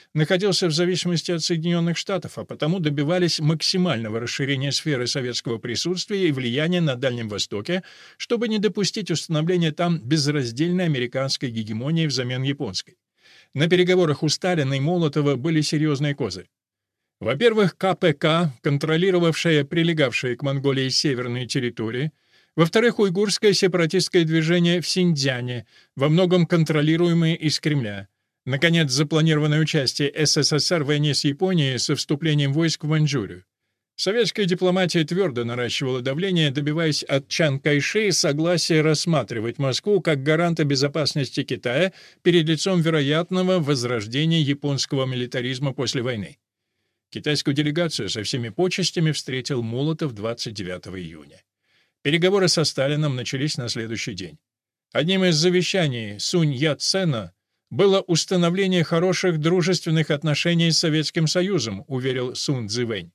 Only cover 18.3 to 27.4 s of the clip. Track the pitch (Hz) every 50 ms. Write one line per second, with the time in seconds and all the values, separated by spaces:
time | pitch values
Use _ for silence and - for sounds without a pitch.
18.3 | 160 170 180 151 123 - - 156 143 139 - 151 160 165 185 196 185 175 170 165
19.3 | 151 - - 170 156 147 139 143 165 170 165 170 165 156 139 120 110 - 131 123
20.3 | 120 - 143 139 139 139 135 139 135 135 131 131 123 - - 151 131 120 123 120
21.3 | 120 123 123 113 - 139 123 120 120 - 110 113 120 123 151 156 - _ _ _
22.3 | _ _ _ _ - 156 165 165 - 220 240 233 226 - 208 196 170 196 214 202
23.3 | - - 220 208 185 - 196 180 - 175 165 160 190 185 170 - - 180 165 156
24.3 | 160 165 156 160 175 175 175 170 175 175 143 - - 185 180 175 160 139 135 135
25.3 | 127 123 123 123 123 117 - _ _ _ _ _ - 127 135 151 156 180 190 175
26.3 | 185 180 165 - 180 170 156 - 156 151 147 151 160 160 175 175 165 170 165 160
27.3 | 165 -